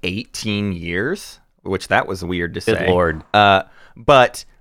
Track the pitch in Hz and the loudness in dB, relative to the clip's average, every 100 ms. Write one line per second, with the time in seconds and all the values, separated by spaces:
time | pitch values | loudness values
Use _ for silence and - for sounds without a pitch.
0 | 92 95 - - 113 104 101 87 85 87 | -6 -6 -8 -10 -6 -4 -4 -6 -6 -4
1 | 120 196 - - _ _ - 101 - 101 | -4 -6 -12 -20 _ _ -6 -6 0 0
2 | - 95 87 90 85 82 - 90 85 90 | 0 -6 -6 -4 -4 -4 -2 -2 2 2
3 | 85 80 - 104 101 95 - - - - | 2 -2 -2 2 4 4 0 -16 -20 -6
4 | 117 139 120 - - _ | 4 6 6 0 -18 _